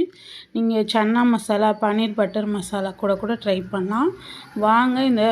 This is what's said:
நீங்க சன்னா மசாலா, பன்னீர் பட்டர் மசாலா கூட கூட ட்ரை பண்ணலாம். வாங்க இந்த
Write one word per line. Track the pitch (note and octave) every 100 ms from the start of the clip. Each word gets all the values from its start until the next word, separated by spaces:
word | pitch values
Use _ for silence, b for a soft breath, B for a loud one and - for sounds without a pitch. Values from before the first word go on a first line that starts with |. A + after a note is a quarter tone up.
| F4+ B B B B
நீங்க | A3+ A3+ A3 G#3+
சன்னா | A3+ G#3+ A#3 B3
மசாலா, | A3+ A3 G#3 G#3+ G#3+
பன்னீர் | G#3+ G#3+ A3+ A3
பட்டர் | G3 G#3+ G#3
மசாலா | G3+ F#3 G3+ F#3+
கூட | F#3 G3+
கூட | G3 G#3+
ட்ரை | A#3 G#3 F#3+ F3+
பண்ணலாம். | G3 F#3 A3 E4 F#4+ B B B G#3+
வாங்க | G#3+ A3+ B3+ B3+
இந்த | C4+ A3+ A3+